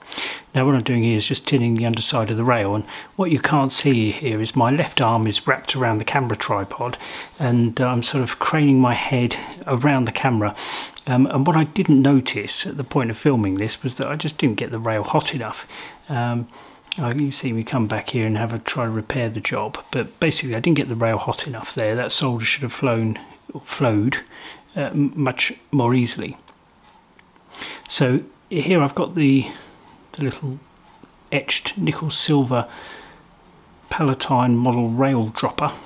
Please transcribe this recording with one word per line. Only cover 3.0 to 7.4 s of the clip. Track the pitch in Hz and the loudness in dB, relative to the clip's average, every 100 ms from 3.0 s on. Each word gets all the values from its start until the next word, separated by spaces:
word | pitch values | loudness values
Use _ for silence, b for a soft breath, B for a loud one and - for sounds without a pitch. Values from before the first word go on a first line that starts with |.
| B - | B -2
what | 185 | 2
you | 151 | 2
can't | - 156 135 | 2 2 2
see | - 147 120 107 | 2 2 4 2
here | - 135 110 | -2 -2 -2
is | 110 131 | -2 2
my | 117 | 2
left | 143 - - | 2 0 0
arm | 123 113 110 | 0 2 0
is | 104 - | -2 -2
wrapped | 135 - 139 | -2 -2 -2
around | 123 110 | 0 -2
the | |
camera | 107 147 123 104 | -2 -2 0 -2
tripod, | - 104 95 - 123 139 B B B | -2 -2 -4 -6 -8 -8 B B B
and, | - | -4